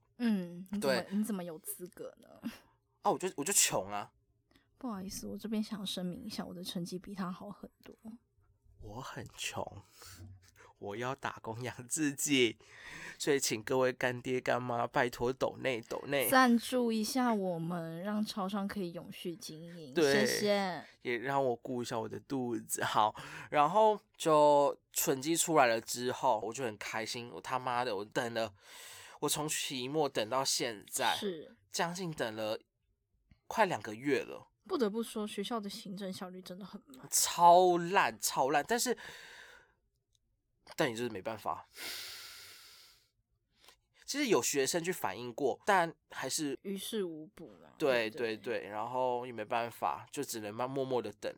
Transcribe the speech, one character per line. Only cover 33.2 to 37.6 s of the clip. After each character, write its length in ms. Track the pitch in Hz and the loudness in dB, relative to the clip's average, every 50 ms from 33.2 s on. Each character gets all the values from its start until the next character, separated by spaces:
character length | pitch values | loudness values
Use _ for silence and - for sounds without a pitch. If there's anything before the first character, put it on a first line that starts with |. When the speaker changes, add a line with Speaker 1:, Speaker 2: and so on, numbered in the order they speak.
| _ _ - _ _ | _ _ -20 _ _
Speaker 2:
快 180 | _ - - 208 | _ 2 2 2
两 160 | 180 143 110 | 2 2 -2
个 120 | 104 110 107 | -4 -8 -10
月 240 | 110 131 147 135 107 | -4 0 2 2 2
了。 300 | 69 60 69 - - _ _ _ _ | 0 -2 -10 -14 -14 _ _ _ _
Speaker 1:
不 120 | - 381 | -6 0
得 120 | 302 233 202 | 0 0 0
不 140 | 208 226 226 | 0 -4 -6
说， 240 | - - 220 208 | -6 -6 -6 -6
学 160 | 208 - 214 196 | -6 -6 -6 -4
校 160 | - 247 226 | -4 -4 -6
的 100 | 202 202 | -6 -8
行 260 | - - - 190 180 | -10 -10 -10 -10 -10
政 160 | 196 202 185 | -8 -8 -8
效 180 | 190 - 202 180 | -8 -8 -10 -12
率 120 | 180 185 | -12 -14
真 160 | 185 - 180 | -14 -14 -14
的 80 | 185 202 | -14 -14
很 160 | - - 196 - | -16 -16 -18 -18
慢。 180 | - - - - - | -20 -20 -20 -10 -2
Speaker 2:
超 640 | - - - - - - 175 175 175 180 | 0 0 2 2 4 8 10 12 12 12